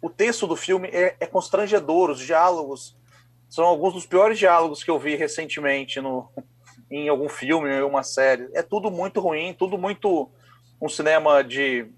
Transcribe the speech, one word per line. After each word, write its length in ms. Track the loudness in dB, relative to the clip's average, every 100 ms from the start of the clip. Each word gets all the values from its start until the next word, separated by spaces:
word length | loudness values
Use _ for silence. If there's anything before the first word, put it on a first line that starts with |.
O 80 | -10
texto 380 | -2 0 0 -4
do 80 | -4
filme 320 | -2 -2 -2
é, 240 | 0 0 0
é 60 | -2
constrangedor, 840 | -2 0 0 2 0 2 2 2
os 80 | 0
diálogos 760 | 0 4 4 2 -6 -10 -14 _ _ _ _ _ _
são 160 | 0 2
alguns 280 | 4 0 -2
dos 100 | 0
piores 340 | 4 4 4
diálogos 420 | 4 6 4 -4
que 60 | -2
eu 80 | -2
vi 160 | 0 -2
recentemente 840 | -4 -4 -8 -4 -2 -2 -4 -8
no, 300 | -6 -6 -8 -18 -20 _ _ _ _
em 200 | -8 -2
algum 180 | 0 -2
filme 400 | -8 -2 0 0
ou 60 | -2
em 20 | 0
uma 120 | -2
série. 440 | -4 0 2 2 -2
É 80 | -6
tudo 280 | -4 -2 -4
muito 300 | -4 -4 -2
ruim, 340 | -2 -2 -6
tudo 240 | -4 -4 -2
muito 520 | -4 -2 0 0 -2 _ _ _ _ _
um 80 | -10
cinema 560 | -2 2 4 6 4
de 460 | 4 -2 -2 -2 -6